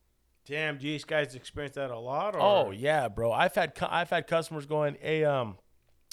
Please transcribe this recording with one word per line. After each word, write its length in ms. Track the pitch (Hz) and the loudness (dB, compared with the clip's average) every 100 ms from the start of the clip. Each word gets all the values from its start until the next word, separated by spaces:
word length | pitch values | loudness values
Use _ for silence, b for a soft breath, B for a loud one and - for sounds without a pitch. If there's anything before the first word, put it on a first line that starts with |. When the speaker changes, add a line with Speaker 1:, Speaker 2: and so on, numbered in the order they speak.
| _ _ _ _ - | _ _ _ _ -8
Speaker 1:
Damn, 300 | 147 156 139 | -4 -2 -4
do 40 | |
these 220 | 143 147 | -4 -6
guys 300 | - 156 139 | -2 0 0
experience 400 | 127 - 151 143 147 | -6 -12 -10 -8 -6
that 140 | 135 | -6
a 80 | 117 | -6
lot? 360 | 120 147 202 | -6 -4 -2
Or? 60 | 185 | 4
Speaker 2:
Oh, 300 | 196 190 123 | 6 6 4
yeah, 360 | 98 139 156 117 | 0 0 2 0
bro. 220 | 101 117 | 0 0
I've 240 | 113 180 | 2 2
had 200 | 202 160 - | 2 -2 -2
cu-, 100 | 175 | -2
I've 220 | 165 175 | -2 0
had 160 | 175 - | -2 0
customers 380 | 165 160 156 139 | -2 -2 -8 -4
going, 300 | 151 147 143 | 0 0 -2
"Hey, 220 | 160 160 | -2 2
um, 340 | 147 139 113 95 _ _ _ _ - | 2 2 0 -6 _ _ _ _ -20